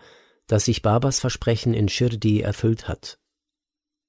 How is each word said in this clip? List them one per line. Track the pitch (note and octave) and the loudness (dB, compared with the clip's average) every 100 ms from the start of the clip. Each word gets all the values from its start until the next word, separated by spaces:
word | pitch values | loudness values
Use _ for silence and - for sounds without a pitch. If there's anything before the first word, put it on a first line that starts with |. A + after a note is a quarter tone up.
| - - _ _ - | -20 -20 _ _ -2
dass | G#2+ - | 0 2
sich | A2+ | 0
Babas | A2 A2 C#3 C3 | 2 2 2 0
Versprechen | B2+ - - A2+ A#2+ | -2 -2 -2 0 0
in | A#2 G2+ | 0 0
Shirdi | - B2 A2+ A2 G#2+ | 0 -2 0 0 2
erfüllt | G#2 G#2 A2+ A2+ - | 0 -2 0 0 -4
hat. | - - - _ _ _ _ _ _ _ _ | -10 -12 -20 _ _ _ _ _ _ _ _